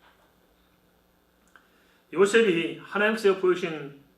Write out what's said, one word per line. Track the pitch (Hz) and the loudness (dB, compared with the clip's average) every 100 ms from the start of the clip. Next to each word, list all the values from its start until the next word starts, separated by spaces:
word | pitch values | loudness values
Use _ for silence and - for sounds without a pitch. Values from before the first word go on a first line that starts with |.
| _ _ _ _ _ _ _ _ _ _ _ _ _ _ _ - _ _ _ _ _ | _ _ _ _ _ _ _ _ _ _ _ _ _ _ _ -20 _ _ _ _ _
요셉이 | 156 196 226 220 165 156 - | 0 2 4 4 2 -2 -8
하나님께서 | - 196 208 220 202 190 | -8 -2 -2 0 0 2
보여주신 | 180 175 170 156 139 - _ | 0 0 -4 -8 -12 -18 _